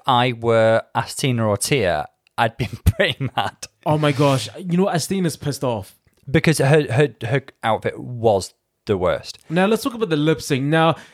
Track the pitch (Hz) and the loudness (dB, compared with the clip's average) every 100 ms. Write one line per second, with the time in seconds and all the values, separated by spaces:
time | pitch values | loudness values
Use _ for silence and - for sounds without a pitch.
0 | - 123 127 117 117 113 110 113 - 120 | 0 2 2 0 0 4 4 2 0 -4
1 | 113 - 139 120 110 101 - 143 95 78 | -4 -4 -2 0 0 0 0 0 0 -2
2 | 71 _ _ - 117 - 110 - - - | -4 _ _ -2 -2 -2 -8 -4 0 2
3 | 190 127 135 - 98 - - _ - 156 | 0 -2 -6 -4 -6 -6 -18 _ -2 0
4 | 151 143 147 135 107 - 185 170 196 170 | 0 2 2 0 -4 -10 -4 0 0 0
5 | - 196 175 - 143 135 131 110 95 - | -2 -2 -2 -4 -6 -4 -4 -4 -8 -18
6 | _ _ - 160 165 151 135 156 147 113 | _ _ -2 0 2 2 4 4 4 2
7 | 151 - 113 135 - - 113 107 113 - | 0 0 -4 -4 -4 -6 -2 -2 -2 -8
8 | 127 120 113 101 92 _ _ _ - 98 | -10 -2 2 2 0 _ _ _ -4 0
9 | 87 71 - - - 165 196 220 269 233 | 0 0 -4 -18 -6 0 0 0 -4 -4
10 | 214 156 151 156 - 135 139 160 160 143 | -2 0 0 0 -2 -2 0 2 2 0
11 | - | -6